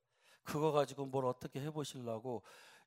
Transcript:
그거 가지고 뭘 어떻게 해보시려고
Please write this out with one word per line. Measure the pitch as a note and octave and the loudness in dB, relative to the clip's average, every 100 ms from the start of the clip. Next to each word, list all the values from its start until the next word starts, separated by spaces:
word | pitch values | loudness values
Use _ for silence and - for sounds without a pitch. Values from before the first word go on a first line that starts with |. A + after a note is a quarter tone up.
| _ _ _ - | _ _ _ -18
그거 | - D3 D#3 | -6 2 4
가지고 | D3 C3+ C3+ C3+ | 6 4 0 -2
뭘 | C3+ | 2
어떻게 | B2+ B2+ D#3 C3+ | 2 0 -6 -6
해보시려고 | D3 D3+ C#3 C3 A#2+ A2+ B2+ A2+ - - - - | -6 -4 -6 -6 -4 -4 -4 -6 -8 -20 -20 -20